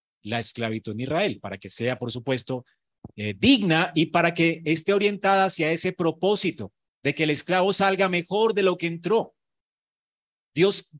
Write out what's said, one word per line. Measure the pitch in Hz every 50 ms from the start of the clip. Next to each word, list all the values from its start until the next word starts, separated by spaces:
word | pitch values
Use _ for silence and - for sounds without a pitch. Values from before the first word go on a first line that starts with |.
| _ _ _ _ _
la | 104 113 117
esclavitud | 113 - - - 117 113 110 110 - 113 104
en | 107
Israel, | 127 131 147 170 208 190 107 -
para | - 98 95
que | 95 - 95
sea, | - - 113 123 127 127
por | 123 120 110
supuesto, | 127 117 - 131 123 - - 131 123 - _ _ _ _ _ _ _ - - -
eh, | - 104 104 101
digna | 92 - 247 277 233 202 180 160 160 180 - -
y | 160 165
para | - - 170 165 170 170
que | 175 165 165 165 156 165
esté | 151 165 160 - - 202
orientada | 202 208 208 202 196 - 196 196 190 190
hacia | 185 - - 160 156 165
ese | 160 - 185 185
propósito | - 175 165 160 - - 196 208 196 - 180 107 - 107 - - _ _ _ _ _ _
de | 139 147
que | - 160
el | 151
esclavo | 147 - - - 170 185 180 196 196
salga | - 196 196 190 180 196 185
mejor | 180 175 170 - 185 208 220 226 214
de | 202 190
lo | 185 180
que | 175 170
entró. | 170 170 165 - 175 - 233 - - _ _ _ _ _ _ _ _ _ _ _ _ _ _ _ _ _ _ _ _ _ _ _ _ _
Dios | 151 175 202 196 - - - -